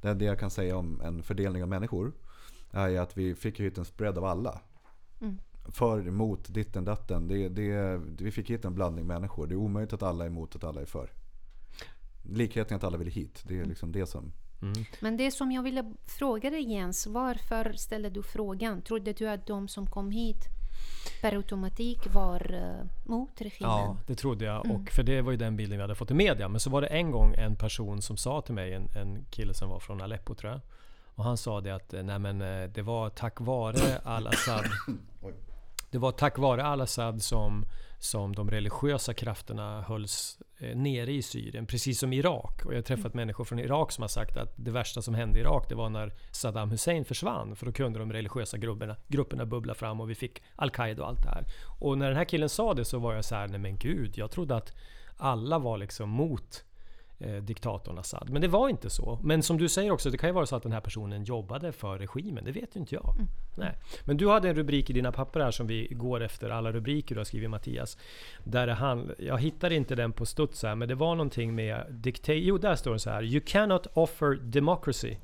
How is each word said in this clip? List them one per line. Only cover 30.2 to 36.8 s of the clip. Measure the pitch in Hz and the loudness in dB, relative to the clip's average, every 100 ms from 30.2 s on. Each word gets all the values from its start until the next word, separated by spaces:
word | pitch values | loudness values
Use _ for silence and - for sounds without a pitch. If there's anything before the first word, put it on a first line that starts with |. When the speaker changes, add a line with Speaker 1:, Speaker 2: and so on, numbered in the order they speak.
| - | -6
Speaker 3:
tror | 113 104 | -6 -6
jag. | 131 - - - - - | -8 -10 -18 -18 -18 -16
Och | - | -4
han | 110 120 | 0 0
sa | - 104 | 0 -2
det | 98 | -2
att, | 95 - | -6 -6
eh, | 92 | -6
nej | 95 101 | -4 -2
men, | 101 98 | -2 -2
eh, | 95 95 92 | -2 -4 -4
det | 107 | -6
var | 104 117 110 | -4 -2 -2
tack | - 117 - | -4 -6 -4
vare | 117 127 113 127 127 131 | -2 0 2 4 4 2
<coughs> | |
Al-Assad. | - 113 110 110 - 110 107 98 - 113 - - | -2 -4 0 0 0 0 0 -4 -4 -8 -10 -12
Speaker 1:
Oj. | 98 - - - - - - | -12 -10 -10 -12 -10 -12 -6
Speaker 3:
Det | 127 | 0
var | 127 | 0
tack | 120 143 139 | 2 2 4
vare | 135 123 | 4 4
Al-Assad | 147 139 | 2 0